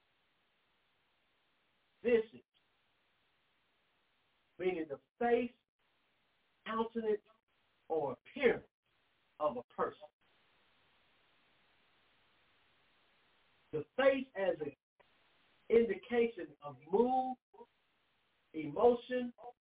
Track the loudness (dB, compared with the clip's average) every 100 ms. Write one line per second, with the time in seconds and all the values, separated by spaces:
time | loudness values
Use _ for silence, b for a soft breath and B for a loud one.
0 | _ _ _ _ _ _ _ _ _ _
1 | _ _ _ _ _ _ _ _ _ _
2 | 2 2 0 -10 -20 _ _ _ _ _
3 | _ _ _ _ _ _ _ _ _ _
4 | _ _ _ _ _ -6 -4 -2 -6 -10
5 | _ -4 0 2 0 -8 _ _ _ _
6 | _ _ _ _ _ _ -6 -4 -4 -4
7 | -2 -2 -4 _ _ _ _ _ -6 -4
8 | -2 -6 -12 0 2 2 -6 _ _ _
9 | _ _ _ -4 -4 -4 -8 -4 -4 -6
10 | -20 _ _ _ _ _ _ _ _ _
11 | _ _ _ _ _ _ _ _ _ _
12 | _ _ _ _ _ _ _ _ _ _
13 | _ _ _ _ _ _ _ -8 -6 2
14 | 4 4 -2 -2 0 0 -4 -10 _ _
15 | _ _ _ _ _ _ 2 4 4 -2
16 | -2 0 0 -2 -14 -14 -16 -16 0 2
17 | 4 2 -2 -6 _ -20 -20 _ _ _
18 | _ _ _ _ _ -10 -6 2 4 4
19 | -2 -6 -6 -10 -18 -20